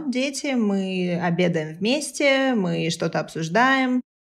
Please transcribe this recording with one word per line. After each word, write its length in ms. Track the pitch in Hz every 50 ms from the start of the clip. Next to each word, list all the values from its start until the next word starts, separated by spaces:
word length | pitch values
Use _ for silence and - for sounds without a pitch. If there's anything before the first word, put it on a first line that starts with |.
| 320
дети. 460 | 285 240 254 262 294 277 - - 294 262
Мы 640 | 240 220 202 196 196 190 190 190 185 180 180 175 170
обедаем 540 | 180 175 170 165 180 175 170 160 156 156 160
вместе, 800 | 170 190 220 262 311 294 - - - 302 277 269 269 269 262 254
мы 360 | 220 185 175 170 165 165 160
что-то 280 | 165 - 165 165 - 160
обсуждаем. 840 | 156 - - 160 165 160 170 220 226 262 269 262 262 254 254 254 - _ _ _ _ _